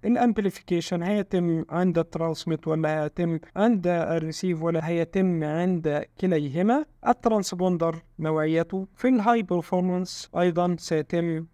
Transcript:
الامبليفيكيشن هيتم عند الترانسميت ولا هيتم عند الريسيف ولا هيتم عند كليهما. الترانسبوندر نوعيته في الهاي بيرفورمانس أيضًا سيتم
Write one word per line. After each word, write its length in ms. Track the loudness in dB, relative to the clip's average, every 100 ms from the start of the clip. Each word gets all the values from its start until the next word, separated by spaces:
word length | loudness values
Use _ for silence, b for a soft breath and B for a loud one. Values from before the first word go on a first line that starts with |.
| 0
الامبليفيكيشن 960 | 4 4 2 0 -2 -2 -2 0 -4
هيتم 640 | 0 0 0 0 2 0 -2
عند 280 | 0 2 2
الترانسميت 720 | 0 -2 -4 -4 -4 -4 -2
ولا 360 | 0 0 0
هيتم 360 | -4 -2 -2 -2 -6 0
عند 320 | 2 2 0
الريسيف 760 | 0 0 -2 -4 -4 -2 -2
ولا 240 | 0 -2 -2
هيتم 560 | -2 -2 0 0 0
عند 640 | -2 0 0 0 0 -2 -6 -4
كليهما. 640 | 0 0 0 0 2 2 -2 -6 -2
الترانسبوندر 960 | 0 2 0 -2 -2 0 2 0 -2 -12 -6
نوعيته 680 | -2 0 0 0 -2 -4 -8 -2
في 120 | 2
الهاي 340 | 4 4 2
بيرفورمانس 880 | 2 -2 0 -2 0 -2 -4 -10 -8 0
أيضًا 380 | 2 2 0 -2
سيتم 640 | -2 -2 -2 -2 -2 -4 -8